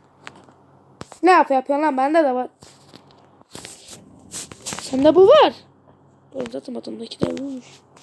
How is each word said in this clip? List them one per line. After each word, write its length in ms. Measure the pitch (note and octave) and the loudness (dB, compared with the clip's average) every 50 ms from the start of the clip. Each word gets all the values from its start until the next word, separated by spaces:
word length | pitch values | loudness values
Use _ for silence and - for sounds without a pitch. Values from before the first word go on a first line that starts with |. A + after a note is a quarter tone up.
| _ _ _ _ - - - - _ _ _ _ _ _ _ _ _ _ _ - - - - - D#4+ | _ _ _ _ -20 -20 -20 -20 _ _ _ _ _ _ _ _ _ _ _ -20 -20 -20 -8 -2 2
Ne 80 | F4+ | 4
yap, 200 | F#4 E4 C#4+ - | 4 4 4 2
yapıyorsun 320 | C4+ C4 B3+ - C#4+ C#4+ D#4 | 0 -2 -2 -2 -4 -2 -2
lan? 120 | D4+ C4+ | -2 -2
Bende 260 | C4 C4+ D4 D#4 E4+ D#4 | -2 -2 0 2 2 2
de 100 | C4 B3 | 0 -2
var. 140 | B3+ B3 - _ _ - - - _ _ _ - - _ _ _ _ _ _ _ _ _ _ - - - - - - - - - - - - - - - - - - - - - - - - - - | -4 -6 -10 _ _ -20 -20 -20 _ _ _ -20 -20 _ _ _ _ _ _ _ _ _ _ -20 -20 -20 -20 -20 -20 -20 -20 -20 -20 -20 -20 -20 -20 -20 -18 -16 -16 -16 -16 -18 -16 -14 -14 -12 -12
Sende 340 | - - C4 C4 C#4 D#4 C#4+ | -12 -8 -2 2 2 4 6
bu 120 | F4 F#4+ | 6 8
var. 260 | G#4 D5+ D5+ A4 D4 - - - _ _ _ _ _ _ _ _ _ _ _ _ _ - | 8 8 6 6 4 0 -6 -20 _ _ _ _ _ _ _ _ _ _ _ _ _ -12
Oğlum, 180 | C4+ - - | -12 -12 -10
zaten 240 | B3 C4+ - C4 A#3+ | -12 -14 -12 -12 -14
adamdaki 440 | A3+ - A#3 A3 A3 A3+ - - - | -14 -14 -14 -14 -14 -16 -14 -10 -8
de 180 | - E3+ - | -8 -6 -8
buymuş. 280 | B3+ C4+ C#4 C4+ B3+ - - - - _ _ _ - | -10 -10 -12 -14 -14 -18 -20 -20 -20 _ _ _ -20